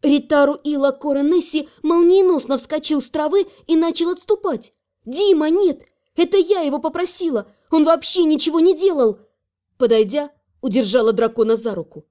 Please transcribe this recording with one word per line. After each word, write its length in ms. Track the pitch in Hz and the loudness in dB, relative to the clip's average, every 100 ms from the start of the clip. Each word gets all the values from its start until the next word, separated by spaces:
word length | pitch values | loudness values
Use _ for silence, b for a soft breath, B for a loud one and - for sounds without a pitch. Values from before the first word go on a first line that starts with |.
Ритару 520 | 294 285 - 294 285 285 | 2 0 2 2 2 0
и 200 | 294 294 | -4 -2
Лакоре 460 | 277 269 294 277 | -2 -2 -4 -2
Несси 480 | 285 349 - 311 277 B | 2 0 0 -4 -6 B
молниеносно 760 | 302 339 349 381 370 330 240 269 | -2 2 4 4 4 2 0 -4
вскочил 440 | - 302 302 302 | -2 -6 -4 -2
с 80 | - | -2
травы 380 | 311 302 381 392 B B | -4 -2 0 -2 B B
и 100 | 320 | 0
начал 320 | 339 330 339 | 0 -2 -4
отступать. 640 | 349 - 415 381 240 - _ _ _ - | -4 -4 -2 -2 -6 -10 _ _ _ -10
«Дима, 440 | 269 403 339 302 | -2 2 2 2
нет! 340 | 339 381 269 - _ _ - | 2 0 -2 -12 _ _ -4
Это 220 | 339 392 | 0 2
я 220 | 349 392 | 2 0
его 200 | 302 277 | 0 -2
попросила! 680 | 320 339 359 - 339 240 - b b | -4 -4 -4 -2 -2 -4 -8 b b
Он 140 | 320 302 | 0 2
вообще 380 | 330 - - 330 | 2 0 0 0
ничего 340 | 302 - 320 | 2 0 2
не 160 | 339 311 | 2 2
делал!» 440 | 381 320 233 196 _ _ _ _ _ _ | 0 2 0 -2 _ _ _ _ _ _
Подойдя, 520 | 247 226 214 277 294 _ _ _ | 0 2 2 -2 -6 _ _ _
удержала 520 | 262 214 214 240 226 | -4 -2 0 0 0
дракона 420 | 220 226 226 220 226 | 0 -2 0 0 0
за 180 | 226 | -2
руку. 320 | 190 156 - _ | -8 -12 -18 _